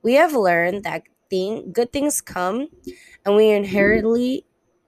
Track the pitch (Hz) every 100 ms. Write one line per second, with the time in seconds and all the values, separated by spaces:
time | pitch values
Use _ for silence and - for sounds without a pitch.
0 | 226 262 330 285 190 170 170 202 220 -
1 | - _ - 190 190 220 - 175 247 285
2 | 294 294 - 185 180 226 302 _ - -
3 | - - 202 208 214 208 202 196 202 220
4 | 214 233 247 269 - _ _ _